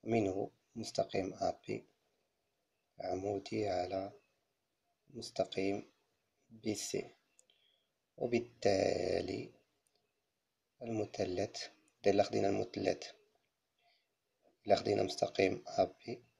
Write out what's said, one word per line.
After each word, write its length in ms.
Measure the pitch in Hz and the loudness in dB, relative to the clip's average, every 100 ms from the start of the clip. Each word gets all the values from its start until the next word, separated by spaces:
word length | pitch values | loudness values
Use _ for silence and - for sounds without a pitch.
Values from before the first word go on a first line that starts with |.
منه 480 | - 113 98 92 - _ _ 117 | 2 2 4 0 -4 _ _ -10
مستقيم 580 | 110 - - 95 95 | -6 -2 -2 -2 -4
أ 260 | 95 90 - - | -2 -2 -2 -6
بي 180 | 107 - _ _ _ _ _ _ _ _ _ _ _ | -8 -8 _ _ _ _ _ _ _ _ _ _ _
عمودي 680 | 92 92 98 101 - 113 101 | -4 -2 -2 -4 -4 -4 -2
على 440 | 92 90 95 98 - _ _ _ _ _ _ _ _ _ | -2 -2 -2 -6 -10 _ _ _ _ _ _ _ _ _
مستقيم 840 | 117 110 - 107 - 98 101 - _ _ _ _ _ _ | -14 -12 -4 -2 0 0 -2 -6 _ _ _ _ _ _
بي 260 | 113 113 104 | -8 -4 -4
سي، 340 | - - - - _ _ _ _ _ _ _ _ _ - | -4 -6 -6 -14 _ _ _ _ _ _ _ _ _ -6
وبالتالي 1300 | 123 120 - - - 98 95 92 90 92 90 - - - _ _ _ _ _ _ _ _ _ _ _ _ | 0 0 0 0 2 4 4 2 0 0 0 -4 -6 -14 _ _ _ _ _ _ _ _ _ _ _ _
المثلث، 840 | 120 110 104 - 95 90 101 - - - _ _ | -4 -2 -4 -2 -2 0 -4 -4 -12 -14 _ _
إذا 80 | 101 | 2
إلا 100 | 98 | 4
خدينا 260 | 101 107 101 | 4 4 2
المثلث، 640 | 101 95 101 98 - - - _ _ _ _ _ _ _ _ _ _ _ _ _ _ - | 2 -2 -2 0 -2 -6 -16 _ _ _ _ _ _ _ _ _ _ _ _ _ _ 4
إلا 80 | 95 | 4
خدينا 280 | 95 104 | 4 2
مستقيم 600 | 98 - - - 95 95 - | 2 0 -2 4 2 2 -6
أ 160 | - | 0
بي 400 | 92 - - - - _ | 0 0 -12 -12 -12 _